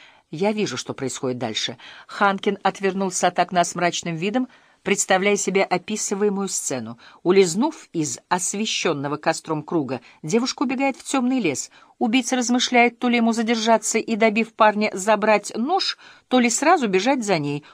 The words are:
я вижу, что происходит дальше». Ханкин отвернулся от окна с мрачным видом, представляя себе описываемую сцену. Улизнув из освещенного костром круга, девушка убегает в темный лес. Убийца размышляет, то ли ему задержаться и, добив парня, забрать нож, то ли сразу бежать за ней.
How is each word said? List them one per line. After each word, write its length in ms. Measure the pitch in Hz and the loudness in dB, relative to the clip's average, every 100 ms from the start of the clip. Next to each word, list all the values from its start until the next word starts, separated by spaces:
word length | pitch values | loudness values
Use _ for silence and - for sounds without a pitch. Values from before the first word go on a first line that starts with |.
| - _ _ | -20 _ _
я 200 | 151 202 | -4 -2
вижу, 260 | 214 175 123 | 0 -2 -4
что 180 | - - | -8 -6
происходит 420 | 127 - 131 127 | -8 -4 -4 -4
дальше». 400 | 120 107 - - - - - | -4 -4 -6 -8 -18 -20 -16
Ханкин 500 | - 202 196 - 202 | 0 0 2 -2 -2
отвернулся 640 | 196 185 196 190 190 - 180 | -2 -2 -2 -2 -2 0 0
от 100 | 180 | 2
окна 260 | 175 180 | 0 2
с 120 | 175 175 | 0 0
мрачным 400 | 175 170 175 160 | -2 -2 -4 -4
видом, 320 | 196 240 254 - _ _ | -2 -2 -4 -8 _ _
представляя 520 | - 196 - 190 202 202 | -2 -2 2 2 4 2
себе 280 | - 190 | 0 0
описываемую 840 | 190 180 - 214 - 196 208 196 196 | 0 -2 -4 -6 -4 0 0 0 -4
сцену. 520 | - - 131 113 117 - - | -6 -6 -6 -8 -12 -18 -4
Улизнув 680 | 170 190 185 175 302 - - | 4 6 6 2 -2 -2 -8
из 260 | 170 151 - - | -4 -4 -6 -4
освещенного 880 | 180 - 202 214 - 190 147 143 147 | -2 -2 -4 -4 -2 -2 -2 -4 -2
костром 460 | 165 160 - 156 | -2 -4 -4 -6
круга, 380 | 147 170 131 127 - - | -2 -2 -2 -6 -10 -14
девушка 400 | 156 220 247 - | -4 -2 -2 -2
убегает 340 | 254 262 277 - | -2 0 -2 -4
в 80 | |
темный 360 | - 269 247 262 | -4 -2 0 0
лес. 320 | 180 127 - - _ - | 0 -2 -8 -16 _ -4
Убийца 380 | 247 254 247 254 | 0 0 0 -2
размышляет, 640 | 240 247 - 247 240 240 | 0 0 2 4 4 2
то 100 | 247 | 0
ли 80 | 240 | 2
ему 140 | 226 | 2
задержаться 680 | 226 226 233 220 226 - 220 | 0 0 0 2 2 2 -2
и, 180 | - 220 | -2 2
добив 380 | 226 214 220 | 2 2 -2
парня, 380 | - 214 208 214 | 2 2 4 -2
забрать 600 | 196 190 208 214 208 - - | -2 0 2 4 2 0 -6
нож, 420 | 254 370 - - - - _ | -2 -2 -2 -8 -16 -20 _
то 120 | 254 | 2
ли 100 | 240 | 4
сразу 380 | - - 370 233 | 2 4 4 2
бежать 360 | 185 226 277 | 2 2 0
за 160 | 208 170 | 0 -2
ней. 240 | 143 143 - | -2 -4 -8